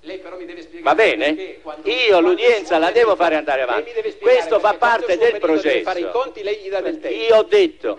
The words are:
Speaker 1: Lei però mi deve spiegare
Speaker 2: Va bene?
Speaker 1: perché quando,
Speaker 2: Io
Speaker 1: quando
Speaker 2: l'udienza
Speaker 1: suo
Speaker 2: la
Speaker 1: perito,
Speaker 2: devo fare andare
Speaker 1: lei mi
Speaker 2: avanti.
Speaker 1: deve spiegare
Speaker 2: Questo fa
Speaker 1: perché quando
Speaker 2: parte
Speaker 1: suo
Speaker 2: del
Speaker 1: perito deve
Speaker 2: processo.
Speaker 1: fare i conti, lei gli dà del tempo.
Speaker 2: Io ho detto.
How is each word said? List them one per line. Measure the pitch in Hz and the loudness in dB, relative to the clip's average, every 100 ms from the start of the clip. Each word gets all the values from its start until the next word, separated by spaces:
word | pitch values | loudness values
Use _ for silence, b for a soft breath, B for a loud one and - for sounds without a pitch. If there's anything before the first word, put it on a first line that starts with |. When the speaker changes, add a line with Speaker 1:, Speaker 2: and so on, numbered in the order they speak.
Speaker 1:
Lei | 156 185 | -14 -16
però | 170 180 | -14 -16
mi | 170 | -16
deve | 175 | -16
spiegare | 156 170 | -18 -6
Speaker 2:
Va | 165 | 0
bene? | 220 214 131 139 | 4 4 2 -2
Speaker 1:
perché | 156 185 - | -2 -8 -14
quando, | 156 151 170 | -16 -8 -4
Speaker 2:
Io | 247 240 | 0 4
Speaker 1:
quando | 185 170 | 4 4
Speaker 2:
l'udienza | 180 240 226 | 4 2 2
Speaker 1:
suo | 165 165 | 0 0
Speaker 2:
la | 170 | 2
Speaker 1:
perito, | 214 | 2
Speaker 2:
devo | 226 180 | 2 2
fare | 170 156 | 0 0
andare | 120 135 | -2 -2
Speaker 1:
lei | 127 | -2
mi | |
Speaker 2:
avanti. | 113 - | -4 -4
Speaker 1:
deve | 226 214 | -6 -6
spiegare | - 214 254 | -2 2 2
Speaker 2:
Questo | 220 214 | 2 2
fa | 208 | 2
Speaker 1:
perché | 208 | 2
quando | 240 226 | 0 0
Speaker 2:
parte | 165 | 0
Speaker 1:
suo | 175 | 0
Speaker 2:
del | 240 | 0
Speaker 1:
perito | 214 165 | 0 0
deve | 156 | 0
Speaker 2:
processo. | 151 127 | 0 -2
Speaker 1:
fare | 170 180 | -2 -6
i | 165 | -4
conti, | 240 262 - | -4 -6 -8
lei | 196 208 | -8 -8
gli | 190 | -6
dà | 196 | -6
del | 233 320 | -6 -8
tempo. | - 415 | -8 -6
Speaker 2:
Io | 226 220 | 2 2
ho | |
detto. | - 415 359 - - | 4 2 2 0 -8